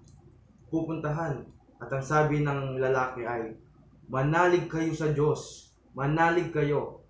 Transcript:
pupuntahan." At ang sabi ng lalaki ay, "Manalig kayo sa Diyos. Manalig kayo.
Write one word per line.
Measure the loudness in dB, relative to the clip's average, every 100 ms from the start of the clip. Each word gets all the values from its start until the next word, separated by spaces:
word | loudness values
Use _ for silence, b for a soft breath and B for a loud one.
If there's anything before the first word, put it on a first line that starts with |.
| -20 -20 -20 -20 -20 -20 -6
pupuntahan." | -4 -2 -4 -4 -2 -2 -4 -10 -20 _ -16
At | -6
ang | -6
sabi | 0 2 4 2
ng | 0 -2 -2 -2
lalaki | 0 2 0 -4
ay, | -6 -4 -6 -10 -20 -20 -20 -20 -6
"Manalig | -2 2 4 4 4 2
kayo | -2 -2
sa | 0 0 2
Diyos. | 2 0 -4 -16 -20 _ _ -4
Manalig | 0 4 4 4 0
kayo. | 0 2 0 -2 -8